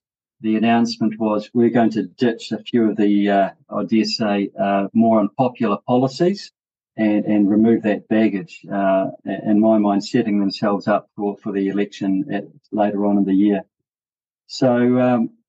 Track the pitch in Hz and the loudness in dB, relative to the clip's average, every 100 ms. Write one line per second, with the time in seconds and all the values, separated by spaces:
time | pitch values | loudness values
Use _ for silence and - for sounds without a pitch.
0 | _ _ _ _ 110 110 113 117 117 - | _ _ _ _ -2 0 2 2 0 0
1 | 110 107 110 104 - 120 120 120 110 107 | -4 -2 -2 -2 -4 0 2 2 0 0
2 | 92 - 123 113 - 107 - 120 110 98 | -6 -2 -2 -2 -8 -10 -4 0 0 0
3 | 104 101 101 101 98 - - 104 98 113 | 0 2 2 0 0 -4 -12 -8 -2 0
4 | 107 - 113 101 98 - 98 98 98 117 | 0 -2 -2 -2 -2 -2 -2 0 -2 2
5 | 113 110 101 - 127 123 113 101 - 123 | 4 4 0 0 -2 -2 -4 -4 0 0
6 | 135 - 175 202 - _ _ _ _ - | 0 0 -2 -2 -8 _ _ _ _ -2
7 | 107 104 101 107 101 107 113 113 107 98 | 0 0 0 2 2 4 4 2 0 -2
8 | - 110 110 95 87 - - 101 98 95 | -2 0 0 0 -8 -16 -10 -4 0 0
9 | 95 - - 98 - 104 113 110 104 98 | -2 -6 -10 -8 0 2 4 2 2 0
10 | - 123 113 101 98 - - 101 98 104 | 0 -2 0 0 -2 -2 -4 -2 0 -2
11 | - - 101 101 110 98 98 98 101 - | -2 -8 -6 -6 -6 -2 -2 -2 -4 -4
12 | 101 95 95 101 101 - - 107 104 101 | -2 -2 -2 -6 -8 -18 -10 -2 -2 0
13 | 101 101 98 95 104 98 90 _ _ _ | 0 0 2 2 2 2 -4 _ _ _
14 | _ _ _ _ _ - 131 120 123 123 | _ _ _ _ _ -2 0 2 2 2
15 | 127 123 113 _ | 2 0 -2 _